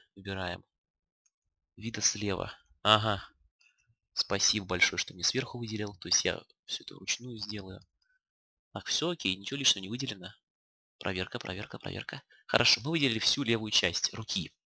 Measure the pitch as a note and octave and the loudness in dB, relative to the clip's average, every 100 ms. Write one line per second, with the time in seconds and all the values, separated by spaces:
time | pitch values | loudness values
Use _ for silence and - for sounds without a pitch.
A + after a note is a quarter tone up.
0 | _ G2 G2 F#2+ F2+ F2+ - _ _ _ | _ -10 -6 -2 -2 -4 -10 _ _ _
1 | _ _ _ _ _ _ _ - A2+ A2 | _ _ _ _ _ _ _ -10 -8 0
2 | - G#2 G2+ F#2 F2 - _ _ G#2 G#2+ | 0 2 0 0 -4 -8 _ _ 6 8
3 | A2 G2 - _ _ _ _ _ _ _ | 6 -2 -6 _ _ _ _ _ _ _
4 | _ - - G2 - G#2 F#2 F2+ - F2+ | _ -6 0 2 4 2 0 4 4 2
5 | - F2+ - B2+ B2+ B2 A2+ G#2+ G#2 - | -6 -2 0 0 -2 -6 -4 -4 -4 -8
6 | - - F#2 F2 - _ - - - - | 0 2 2 0 -6 _ -8 -8 -8 -8
7 | - - B2 A2+ G#2 G#2 F#2+ F#2+ - _ | -6 -4 -6 -10 -8 -8 -8 -12 -16 _
8 | _ _ _ _ _ _ _ A2 - - | _ _ _ _ _ _ _ -8 -2 0
9 | E3 F3 F#2+ F#2 F#2+ C#3+ C3 G2+ F#2+ B2+ | 0 0 0 -2 -4 0 2 2 -2 -6
10 | C3 G2 F2+ - _ _ _ _ _ - | -6 -8 -12 -16 _ _ _ _ _ -6
11 | F#2+ F#2 F2+ - - F#2 A2 A2 G2 F#2 | -2 -2 -4 -6 -6 -6 -8 -8 -8 -8
12 | - C3+ - - - - A#2 G#2 B2+ E3 | -8 -10 -12 -20 2 4 6 4 2 2
13 | C#3 A2 - C#3 A2+ A2+ G#2+ - F2+ E2+ | 2 2 2 2 2 0 2 2 2 2
14 | - - A2 F#2+ D2+ _ | -2 -4 -4 -4 -6 _